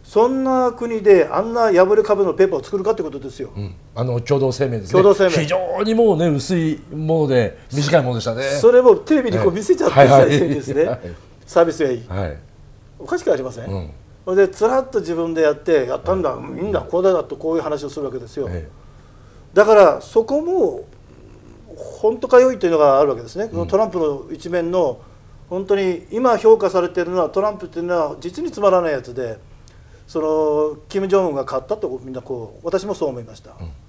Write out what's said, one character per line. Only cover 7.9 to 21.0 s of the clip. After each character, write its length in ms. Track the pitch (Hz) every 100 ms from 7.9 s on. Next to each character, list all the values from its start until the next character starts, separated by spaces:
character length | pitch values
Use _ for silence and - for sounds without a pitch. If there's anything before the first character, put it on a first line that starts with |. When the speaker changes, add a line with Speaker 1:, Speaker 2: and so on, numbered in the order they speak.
| 165
Speaker 2:
い 20 |
も 80 | 123
の 60 | 117
で 60 |
し 20 |
た 100 | 110
ね。 100 | 113
Speaker 1:
そ 280 | 135 143 220
れ 100 | 247
も 140 | 254 196
テ 200 | - 302
レ 80 |
ビ 60 | 247
に 80 | 110
こ 120 | 180
う 20 |
見 100 | 180
せ 140 | 214 349
ち 80 |
ゃ 40 | 214
っ 20 |
て、 40 |
Speaker 2:
は 100 | 135 135
い、 20 |
は 120 | 139
い。 20 |
Speaker 1:
最 100 | 131
初 160 | 143 170
に 80 | 147
で 60 |
す 100 | 135
ね。 120 | 135 165
Speaker 2:
は 100 | -
い。 40 | 87 85 - - -
Speaker 1:
サ 160 | 170
ー 40 | 170
ビ 80 |
ス 100 | 156
が 80 | 143
い 60 | 120
い。 60 | 117
Speaker 2:
は 200 | 92 87
い。 100 | 73 - - - - - -
Speaker 1:
お 80 | -
か 140 | 349
し 40 |
く 80 | -
あ 40 | 143
り 80 |
ま 80 | 127
せ 100 | 120
ん？ 80 | 113
Speaker 2:
う 60 | 95
ん。 160 | 78 - - - -
Speaker 1:
そ 60 |
れ 160 | 185 190
で、 20 |
つ 160 | - 220
ら 140 | 262
っ 100 | 262
と 100 | 220
自 140 | 165
分 200 | 165 170
で 80 | 165
や 100 | 151
っ 40 | 147
て、 300 | - 156 123
「や 80 | 135
っ 40 |
た 140 | 170 190
ん 60 |
だ、 100 | 156
Speaker 2:
は 100 | 120
い。 80 | 135
Speaker 1:
み 180 | 143 196
ん 40 |
な 100 | 196
こ 200 | - 170
う 20 |
だ」 80 | 190 175 -
と 100 | 139
こ 180 | 160
う 40 | 165
い 20 |
う 20 |
話 220 | 151 147
を 60 | 143
す 100 | 151
る 60 | 139
わ 60 |
け 80 | 123
で 80 | 117
す 100 | -
よ。 100 | 117
Speaker 2:
え 180 | 87 76
え。 20 | - - - - - - - -
Speaker 1:
だ 120 | 185 208
か 100 | 214
ら、 260 | 175 135
そ 220 | - 226
こ 180 | 226 285
も、 440 | 339 370 190 127 - -